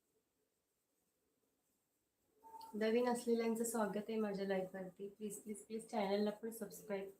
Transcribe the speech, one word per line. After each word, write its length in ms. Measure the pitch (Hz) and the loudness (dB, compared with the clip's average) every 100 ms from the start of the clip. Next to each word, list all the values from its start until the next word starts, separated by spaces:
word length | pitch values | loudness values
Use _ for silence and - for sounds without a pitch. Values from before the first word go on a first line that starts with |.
| _ _ _ _ _ _ _ _ _ _ _ _ _ _ _ _ _ _ _ _ _ _ _ _ - - - | _ _ _ _ _ _ _ _ _ _ _ _ _ _ _ _ _ _ _ _ _ _ _ _ -16 -14 -8
नवीन 340 | 208 220 233 247 | 0 4 4 4
असलेल्यांचं 560 | 233 233 226 226 226 | 2 2 4 4 2
स्वागत 320 | 233 233 202 208 | 0 2 2 0
आहे 200 | 208 220 | -2 0
माझ्या 300 | 214 196 196 | 0 0 2
लाईव्हवरती. 600 | 190 185 190 185 - 202 | 2 0 -4 -10 -8 -10
प्लीज, 340 | - 214 - | -6 -8 -6
प्लीज, 220 | 214 202 - | -8 -10 -6
प्लीज 220 | 220 - | -8 -4
चॅनलला 400 | 226 196 202 208 | 0 4 4 2
पण 200 | 208 226 | 0 -6
सबस्क्राईब 600 | 226 196 - - 196 196 - | -6 -8 -8 -6 -4 -4 -12